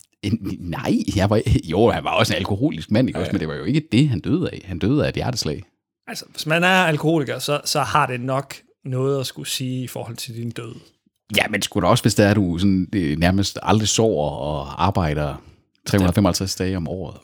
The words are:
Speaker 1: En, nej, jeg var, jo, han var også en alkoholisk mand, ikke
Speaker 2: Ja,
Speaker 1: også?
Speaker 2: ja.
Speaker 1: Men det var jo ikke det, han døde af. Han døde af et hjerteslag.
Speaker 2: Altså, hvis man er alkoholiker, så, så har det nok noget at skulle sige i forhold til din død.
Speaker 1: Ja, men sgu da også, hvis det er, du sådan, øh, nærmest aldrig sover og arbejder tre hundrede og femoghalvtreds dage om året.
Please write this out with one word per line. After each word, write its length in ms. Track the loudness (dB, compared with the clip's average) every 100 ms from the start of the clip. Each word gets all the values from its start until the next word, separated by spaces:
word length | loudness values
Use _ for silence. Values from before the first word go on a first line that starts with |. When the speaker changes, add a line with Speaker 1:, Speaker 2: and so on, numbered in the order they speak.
| _ _
Speaker 1:
En, 340 | -2 -2 -4 -8
nej, 380 | -8 -6 -2 0 0 2
jeg 140 | 4
var, 120 | 4 2 0
jo, 260 | 2 4 4
han 140 | 4
var 60 | 0
også 220 | 0 2
en 40 | 0
alkoholisk 520 | -2 0 -2 -2 0
mand, 180 | 2 2
ikke 100 | 0
Speaker 2:
Ja, 40 |
Speaker 1:
også? 60 | -2
Speaker 2:
ja. 40 |
Speaker 1:
Men 80 | -2
det 80 | -2
var 60 |
jo 100 | -4
ikke 180 | -2 0 2
det, 160 | 4 4
han 120 | 2
døde 300 | 0 0 -2
af. 100 | -6
Han 140 | -10 -2
døde 260 | 2 2
af 40 | 2
et 60 |
hjerteslag. 500 | 0 -2 -2 -4 -6 -10 _ _ _ -14
Speaker 2:
Altså, 180 | -14 -12
hvis 140 | -8 -2
man 180 | 2
er 40 | 4
alkoholiker, 720 | 4 4 2 2 2 0 -4
så, 220 | -2 -2
så 160 | -2 -2
har 260 | 0 2 0
det 140 | -2
nok 340 | -4 -4 -4 -12 _ _
noget 360 | -6 -2 0 -2
at 60 | -4
skulle 220 | -8 -8
sige 340 | -6 -4 -6
i 40 | -6
forhold 300 | -8 -10 -10
til 200 | -10 -8
din 140 | -8
død. 240 | -8 -12 -16 -20 _ _ _ -4 -2
Speaker 1:
Ja, 120 | -2
men 140 | -2
sgu 180 | -4 0
da 60 | 2
også, 180 | 4
hvis 100 | 2
det 120 | 4 4
er, 80 |
du 240 | 4 2 2
sådan, 300 | 2 2 0
øh, 260 | -2 -2 2
nærmest 400 | 2 2 0 -2
aldrig 260 | 2 2 2
sover 420 | 2 2 2 -2
og 540 | -4 -4 -4 -6 -2 0
arbejder 560 | 2 0 0 -2 -6 -14 -20 _ _ -2
tre 120 | 2
hundrede 120 | 2
og 40 |
femoghalvtreds 420 | 4 2 2 -4 -4
dage 200 | -4 -4
om 120 | -6
året. 280 | -6 -10 -10